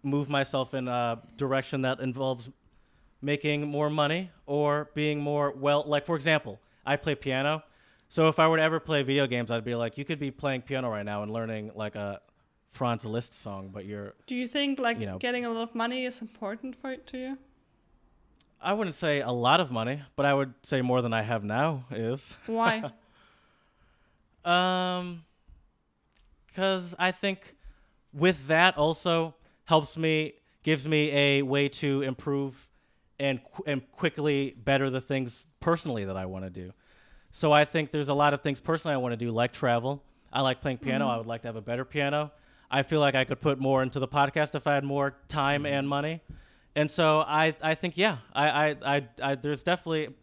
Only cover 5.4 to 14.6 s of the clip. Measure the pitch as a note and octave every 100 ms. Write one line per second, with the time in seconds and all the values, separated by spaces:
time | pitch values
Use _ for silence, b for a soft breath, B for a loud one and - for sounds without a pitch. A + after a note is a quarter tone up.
5.4 | C#3+ C3+ C#3 D3 D3 D3 C#3+ E3 C#3+ D#3
6.4 | A2+ G2 b b - C#3+ - C#3+ C3+ C3
7.4 | C#3+ D#3 - b b b b - D#3+ D3+
8.4 | D#3+ D#3+ D#3+ D#3+ D#3+ D3+ C3 C#3 C3+ B2
9.4 | A2+ A#2 A2+ A#2 A#2 B2 C#3+ D#3 C#3+ C3
10.4 | D3 C3 B2 C3+ B2 G#2+ G#2 G#2 G#2 A2+
11.4 | A2+ G#2+ G#2+ - G#2+ G#2 G2+ G2 _ _
12.4 | _ _ _ - B2+ A#2 A2+ A#2 A2+ -
13.4 | A2 G2 G2 G2+ G2 G#2 G2+ - - B3
14.4 | B3 C#4+